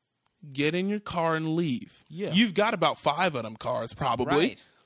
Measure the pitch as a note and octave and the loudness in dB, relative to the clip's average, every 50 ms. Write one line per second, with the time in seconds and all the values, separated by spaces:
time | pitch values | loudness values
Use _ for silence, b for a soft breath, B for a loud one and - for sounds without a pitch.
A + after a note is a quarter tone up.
0 | _ _ _ _ _ _ _ _ - D3 C3 C3+ C#3+ D#3 E3 F3+ F#3 G3+ G#3 G#3 | _ _ _ _ _ _ _ _ -20 -10 -2 0 0 2 2 0 0 0 -2 -4
1 | G#3 - E3+ F3 E3 E3 D#3+ D#3+ D#3+ D#3+ D#3 E3+ F3 D3+ A#2+ A2 - - - - | -6 -6 -4 -2 0 0 0 0 0 0 0 0 2 0 0 -2 -4 -10 -20 -20
2 | _ - D3+ F3 G3+ E3+ D#3 G3 A#3+ G#3+ D#3+ G3 G#3 A3+ A3+ E3+ E3 D3 A#2+ - | _ -16 -10 -8 -4 0 2 2 2 2 2 2 2 2 2 2 2 2 2 2
3 | - D3+ C#3+ E3 F#3 F3+ D3 B2 A2 A2 A2 - - A#2+ B2 A2+ A#2 A#2+ - - | 0 0 2 2 0 0 0 -2 -6 -6 -8 -8 -4 -4 -2 -2 -4 -6 -6 -2
4 | C#3+ B2+ A#2+ A#2+ B2 - - D3 E3 C4 G3+ - b b b b b | 0 0 2 2 2 2 4 4 4 2 0 -4 b b b b b